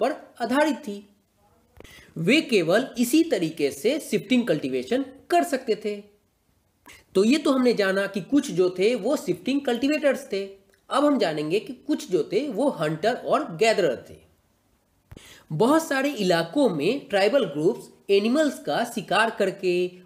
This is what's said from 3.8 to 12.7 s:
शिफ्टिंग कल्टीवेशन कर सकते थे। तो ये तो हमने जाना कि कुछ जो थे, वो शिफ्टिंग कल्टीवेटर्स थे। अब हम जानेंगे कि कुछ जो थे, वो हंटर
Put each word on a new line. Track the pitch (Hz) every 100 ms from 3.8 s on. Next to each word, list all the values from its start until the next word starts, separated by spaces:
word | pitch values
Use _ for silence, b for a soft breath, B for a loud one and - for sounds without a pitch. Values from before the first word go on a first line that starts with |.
| 220 302
शिफ्टिंग | - 208 - 254 220
कल्टीवेशन | 151 135 127 123 254 269 - _
कर | 349
सकते | - 262 - 208
थे। | 214 208 - _ _ _ _ _ _ _ - B _
तो | 190
ये | 214 311
तो | 302
हमने | 269 247
जाना | 190 196 190 196
कि | 202
कुछ | 165 285 277
जो | 170 180
थे, | 185 202
वो | 247 196 294
शिफ्टिंग | - 170 - 277
कल्टीवेटर्स | 262 240 277 302 294 233 -
थे। | 196 196 - _ _ _
अब | 247
हम | 294 269
जानेंगे | 185 151 151 196
कि | 226
कुछ | 247 - 294 -
जो | 180 139
थे, | 190 294
वो | 202
हंटर | 285